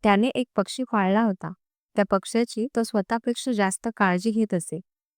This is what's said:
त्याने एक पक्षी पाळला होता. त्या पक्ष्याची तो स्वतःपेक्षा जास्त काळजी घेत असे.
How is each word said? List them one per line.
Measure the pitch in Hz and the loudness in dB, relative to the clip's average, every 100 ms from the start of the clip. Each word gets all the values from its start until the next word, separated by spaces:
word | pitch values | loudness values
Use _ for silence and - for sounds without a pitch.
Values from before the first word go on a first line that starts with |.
त्याने | 214 202 240 | 4 4 2
एक | - 247 - | 0 -2 -2
पक्षी | 196 - | -4 -6
पाळला | 254 220 185 202 | -4 0 2 2
होता. | 226 190 165 180 _ _ _ - | 2 -2 -8 -12 _ _ _ -2
त्या | 202 | 0
पक्ष्याची | 196 - 226 240 - 247 - | 0 0 -2 -2 -4 -4 -2
तो | |
स्वतःपेक्षा | 226 214 190 226 240 240 - | 0 -2 -2 -4 -2 -4 -4
जास्त | 220 190 - 233 - | 0 0 -2 -8 0
काळजी | 196 180 220 | 2 2 0
घेत | 220 214 | 0 0
असे. | 180 - 160 - _ _ | -2 -4 -12 -12 _ _